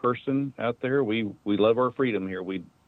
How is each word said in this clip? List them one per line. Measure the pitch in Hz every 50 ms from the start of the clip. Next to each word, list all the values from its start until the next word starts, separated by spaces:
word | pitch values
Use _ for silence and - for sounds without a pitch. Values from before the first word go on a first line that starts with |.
person | - 120 120 - - 139 135 139 139 135 -
out | - 110 120 120 -
there. | 131 127 135 143 127
We, | 107 110 117 110 98 - - -
we | 104 101
love | 98 107 113 113
our | 123 127 123
freedom | - - 135 120 104 95 95
here. | 95 92 92
We, | 90 95 95 90 87 - _ _ _